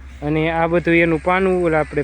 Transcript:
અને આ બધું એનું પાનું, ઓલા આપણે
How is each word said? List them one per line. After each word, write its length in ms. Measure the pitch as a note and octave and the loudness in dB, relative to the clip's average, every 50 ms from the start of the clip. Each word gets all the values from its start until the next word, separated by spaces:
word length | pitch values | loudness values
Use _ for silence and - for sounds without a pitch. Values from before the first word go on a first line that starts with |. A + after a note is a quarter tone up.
| - - - - D3 D3 | -20 -20 -14 -8 -4 -2
અને 140 | D#3 D#3 D#3 E3 | -2 0 0 0
આ 160 | E3 E3 E3 E3 | 0 0 0 0
બધું 260 | E3 F3 D#3+ F3 E3+ E3+ E3+ | 0 0 2 2 2 4 4
એનું 180 | E3 E3 D3+ C#3+ F3+ | 2 0 0 0 0
પાનું, 280 | F3+ F#3 F#3+ F#3+ F#3 F3+ F3+ | 0 0 2 0 0 0 0
ઓલા 160 | E3+ D#3 D#3 D3+ | 0 0 0 0
આપણે 200 | - - D3 | -2 -4 -6